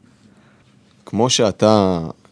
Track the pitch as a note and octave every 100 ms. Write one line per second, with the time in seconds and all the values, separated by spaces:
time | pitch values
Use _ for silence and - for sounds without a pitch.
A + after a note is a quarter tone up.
0 | _ _ _ _ _ _ _ _ _ _
1 | - G2+ B2 - A2+ - G#2+ G#2+ F#2+ F2
2 | D#2+ - _